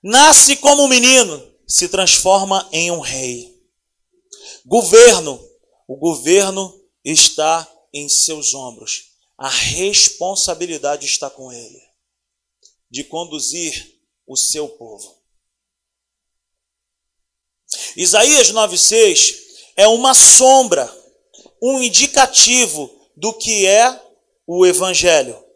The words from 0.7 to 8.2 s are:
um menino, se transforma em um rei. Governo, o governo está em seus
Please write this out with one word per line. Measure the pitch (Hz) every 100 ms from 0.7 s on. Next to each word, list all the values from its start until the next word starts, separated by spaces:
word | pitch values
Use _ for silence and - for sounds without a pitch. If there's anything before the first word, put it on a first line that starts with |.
| 285
um | 277
menino, | 254 247 262 208 147 - _ -
se | - 180
transforma | 190 185 - 190 196 196 190 -
em | 160 175
um | 170
rei. | 131 131 127 120 - _ _ _ _ _ _ _ _ - - -
Governo, | 127 226 - 220 240 190 160 127 - _ _ _ _
o | 135
governo | 160 147 135 185 196 190 185 _ _ _
está | 139 151 - - 156 165 160 _ _
em | 143 147
seus | -